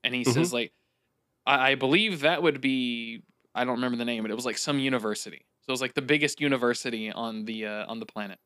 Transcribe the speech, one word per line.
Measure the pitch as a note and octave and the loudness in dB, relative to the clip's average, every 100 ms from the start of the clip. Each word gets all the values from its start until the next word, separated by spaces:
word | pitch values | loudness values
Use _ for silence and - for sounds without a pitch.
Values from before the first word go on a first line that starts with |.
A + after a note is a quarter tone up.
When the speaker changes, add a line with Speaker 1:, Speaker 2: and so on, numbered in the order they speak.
Speaker 1:
And | - B2 | -2 0
he | |
Speaker 2:
Mm-hmm. | B2+ | 2
Speaker 1:
says, | B2 F3 | 4 2
like, | A#2+ A2+ _ _ _ _ _ _ _ - | 0 -4 _ _ _ _ _ _ _ 2
"I, | C#3 C3 | 4 4
I | C3+ | 2
believe | C3 E3 A3 F3 | 4 4 4 2
that | D3 E3+ | 2 4
would | E3+ C3+ | 2 2
be," | C3+ C3 B2+ A#2 A2+ A2+ - _ _ | 0 0 -2 -4 -6 -12 -16 _ _
I | - B2 | -2 -2
don't | A#2+ | 0
remember | B2+ A#2+ | 0 0
the | A#2+ | -2
name, | A#2 | -2
but | A2 | -4
it | A2+ | -2
was, | B2 | -4
like, | A2 | -4
some | - C#3+ | -2 0
university. | C3+ B2+ G#2+ G#2 G#2+ D#2+ _ _ | 2 0 0 -4 -8 -14 _ _
So | - | -6
it | |
was, | B2+ | -4
like, | B2+ | -2
the | - | -2
biggest | C3 D3+ C#3+ - | 2 2 2 0
university | D3 C3+ A#2+ A#2 C3 A2+ A2 | 2 4 2 2 -2 -4 -6
on | - A#2 A2 G#2+ | -6 -6 -6 -6
the, | A2 G#2+ | -6 -6
uh, | G#2+ - | -6 -8
on | A2+ | -8
the | G#2+ | -8
planet. | - G2+ F#2+ | -10 -10 -12